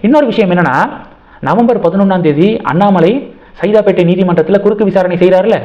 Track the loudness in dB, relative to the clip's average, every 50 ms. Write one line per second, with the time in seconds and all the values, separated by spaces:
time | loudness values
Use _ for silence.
0 | 0 2 2 2 2 0 0 -2 0 0 0 0 0 0 0 0 -2 -4 -6 -14
1 | -18 -20 -20 _ _ _ -20 -10 -4 -2 0 0 0 0 0 0 0 -2 0 0
2 | 0 0 0 0 0 0 0 2 0 0 0 -2 -4 -4 -2 0 0 2 2 2
3 | 2 2 0 -2 -6 -10 -18 -20 -20 -20 -12 -6 -4 0 0 2 2 2 0 0
4 | 0 0 0 0 0 0 0 0 0 0 0 0 0 0 0 0 -2 0 0 0
5 | 0 0 -2 0 2 2 2 2 2 0 -2 -2 -4